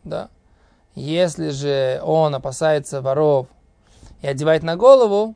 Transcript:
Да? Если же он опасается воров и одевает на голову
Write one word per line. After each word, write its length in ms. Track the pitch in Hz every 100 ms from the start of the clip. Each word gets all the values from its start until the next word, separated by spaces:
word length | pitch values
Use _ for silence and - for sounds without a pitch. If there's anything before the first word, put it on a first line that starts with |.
Да? 260 | - 160 - _ _ _ _ _ _ -
Если 540 | 135 165 180 156 156
же 500 | 139 143 139 131 131
он 300 | 160 160 156
опасается 680 | 135 139 135 160 151 143 139
воров 460 | 131 139 151 139 127 _ _ _ _ _ - -
и 60 | 143
одевает 360 | 135 147 160
на 120 | 165 175
голову 600 | 247 269 226 202 220